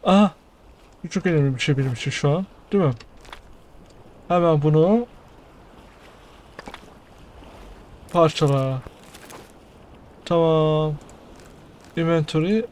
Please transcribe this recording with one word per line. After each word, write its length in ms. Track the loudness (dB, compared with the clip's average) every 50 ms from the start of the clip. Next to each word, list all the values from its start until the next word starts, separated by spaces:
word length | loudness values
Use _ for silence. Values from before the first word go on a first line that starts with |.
| 2
Aha. 280 | 4 4 4 4 2 0 -8 _ _ _ _ -20 -20 -20 -20 -20 -20 -20 -18 -16
Bu 60 | -8
çok 160 | -8 -4 -2
önemli 300 | 0 2 2 2 0 0
bir 40 | -2
şey 180 | -2 -2 0
benim 160 | 0 -2 -4 -4
için 180 | -6 -6 -8
şu 180 | -6 -2 0 0
an. 160 | 0 0 -4 -8 -14 -20 -10 -2
Değil 120 | 0 0 0
mi? 100 | 0 -2 -4 -12 -20 -20 -20 -20 -20 -20 -20 -20 -20 -20 -20 -20 -20 -20 -20 -20 -20 -20 -20 -20 -20 -20 -20 -6
Hemen 340 | -2 0 2 2 2 2 2
bunu 440 | 2 2 4 4 4 4 2 0 0 -6 -14 -20 -20 -20 -20 -20 -20 -20 -20 -20 -20 -20 -20 -20 -20 -20 -20 -20 -20 -20 -20 -20 -20 -20 -20 -20 -20 -20 -20 -20 -20 -20 -20 -20 -20 -20 -20 -20 -20 -20 -20 -20 -20 -20 -20 -20 -20 -20 -20 -20 -20 -20 -20 -20 -20 -20 -20 -20 -18 -4 2
parçala. 680 | 2 2 2 2 0 0 0 0 0 -2 -2 -4 -6 -10 -14 -20 -20 -20 -20 -20 -20 -20 -20 -20 -20 -20 -20 -20 -20 -20 -20 -20 -20 -20 -20 -20 -20 -20 -20 -20 -20 -6
Tamam. 680 | -2 0 2 2 2 2 2 2 2 0 0 -2 -4 -6 -8 -12 -20 -20 -20 -20 -20 -20 -20 -20 -20 -20 -20 -20 -20 -20 -20 -20 -12 -6
Inventory. 680 | -4 -2 0 0 0 0 -2 -2 -2 0 0 0 -2 -2 -6